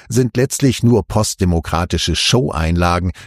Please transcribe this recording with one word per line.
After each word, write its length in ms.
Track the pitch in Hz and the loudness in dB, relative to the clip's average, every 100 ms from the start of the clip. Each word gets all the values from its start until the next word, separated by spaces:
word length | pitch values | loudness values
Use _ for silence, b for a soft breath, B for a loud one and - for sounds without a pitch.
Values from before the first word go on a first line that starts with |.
| B | B
sind 280 | 120 123 123 | 0 0 0
letztlich 460 | 123 - 135 - | -2 0 0 2
nur 220 | 117 113 | 2 2
postdemokratische 1120 | - 104 - - 90 85 - 82 87 82 - | 2 -2 -2 0 0 0 -2 -4 -2 -2 -2
Show-Einlagen, 1000 | 80 - 127 - 78 80 85 87 87 90 - | -2 0 0 0 -2 0 0 0 0 -2 -6